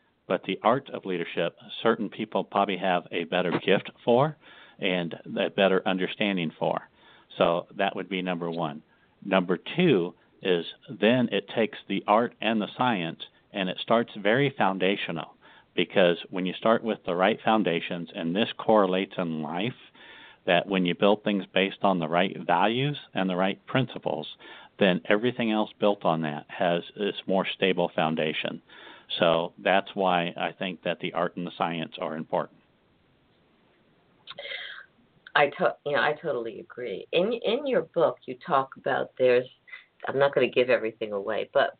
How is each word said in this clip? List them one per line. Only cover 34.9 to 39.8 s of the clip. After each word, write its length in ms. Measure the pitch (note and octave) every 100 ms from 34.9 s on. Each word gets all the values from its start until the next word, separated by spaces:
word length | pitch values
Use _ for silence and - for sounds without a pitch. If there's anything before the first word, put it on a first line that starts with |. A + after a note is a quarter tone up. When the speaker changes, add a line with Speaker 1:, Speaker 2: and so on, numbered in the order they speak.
| _ _ _ - D#3
Speaker 2:
I 120 | C#3+ -
to-, 180 | E3 -
you 80 | C#3+
know, 100 | C#3
I 120 | C#3 D3+
totally 400 | E3 B2 A2+ G2
agree. 460 | - - A#2 F2+ -
In, 200 | D#3 G3+ A#3+
in 220 | A#3+ B3 C#4+
your 160 | G3+ -
book, 220 | E3+ C#3+ - -
you 100 | B2+
talk 260 | - C#3 C3+ -
about 360 | C#3 C3 - -
there's, 280 | B2+ B2 B2+ _ - -